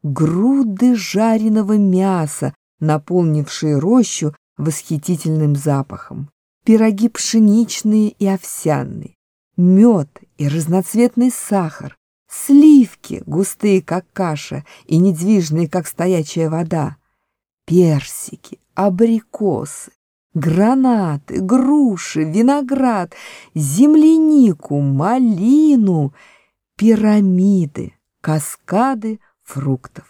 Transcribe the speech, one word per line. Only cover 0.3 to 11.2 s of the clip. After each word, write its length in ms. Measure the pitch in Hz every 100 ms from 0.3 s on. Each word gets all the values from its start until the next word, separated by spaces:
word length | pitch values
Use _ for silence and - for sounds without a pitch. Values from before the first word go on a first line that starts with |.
| 175 233 277 233 190 247 240
жареного 800 | 180 190 226 220 220 214 196 214
мяса, 760 | 202 185 190 185 151 - 139 - _ _
наполнившие 960 | 151 151 - 180 165 151 147 - 156 143
рощу 560 | 165 247 226 - 156 151 _ -
восхитительным 960 | 151 151 - 156 - 170 160 156 151 143
запахом. 760 | 147 139 131 - - - 143 _ _ _
Пироги 460 | - 220 220 202 226
пшеничные 1000 | - - 226 214 214 226 - 214 214 208
и 180 | _ 196
овсяные, 880 | 190 - - 160 143 135 - - _ _ _ _ -
мёд 520 | 180 190 233 208 143 - _ _
и 100 | 143
разноцветный 840 | 156 156 180 185 220 240 240